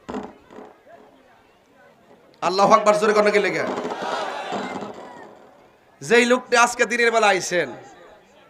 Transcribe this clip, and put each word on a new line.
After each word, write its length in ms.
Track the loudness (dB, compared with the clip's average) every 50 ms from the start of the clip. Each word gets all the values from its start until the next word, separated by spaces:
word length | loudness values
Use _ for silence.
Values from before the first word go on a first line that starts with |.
| _ -12 -12 -12 -12 -14 -20 -20 _ _ -20 -20 -20 -20 -20 _ _ -20 -20 -20 -20 -20 _ _ _ _ _ _ _ _ _ _ _ _ _ _ -20 -20 _ _ _ _ -20 _ _ _ _ _
আল্লাহু 320 | -6 -2 2 2 6 6 6
আকবার, 260 | 6 6 4 2 2
জোরে 140 | 2 2 2
কোন 160 | 4 2 2
গেলে 220 | 2 2 0 0
গে? 120 | -2 -4 -4 -4 -6 -8 -8 -8 -8 -8 -8 -8 -6 -6 -8 -8 -10 -10 -10 -10 -10 -10 -8 -10 -10 -12 -12 -12 -14 -16 -18 -20 -20 -20 -20 -20 -20 -20 -20 -20 _ _ _ _ _ _ _ _ _ _
যেই 240 | -4 2 4 4 4
লোকটি 320 | 4 2 0 0 0 2 4
আজকে 280 | 4 2 2 -2 -2
দিনের 260 | 0 0 0 0 2
বেলা 160 | 2 4 2 2
আইছেন, 460 | 2 0 -2 -2 -2 -2 -2 -4 -8 -14 -18 -20 -20 -20 -20 -20 -20 -20 _ _ _ _ -20 -20